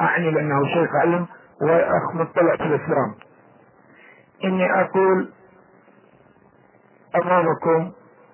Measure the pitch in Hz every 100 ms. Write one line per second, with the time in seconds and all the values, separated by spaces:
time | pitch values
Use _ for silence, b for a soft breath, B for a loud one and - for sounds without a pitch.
0 | - - 165 156 151 139 143 170 156 147
1 | 170 175 175 B B B 147 170 185 170
2 | - 165 160 - 170 - 170 143 151 147
3 | 113 - - _ _ _ _ _ B B
4 | B B B - 190 185 180 190 180 190
5 | 190 190 - - - - _ _ _ _
6 | _ _ _ _ _ _ _ _ _ _
7 | _ 170 175 180 165 156 165 165 175 -
8 | _ _ -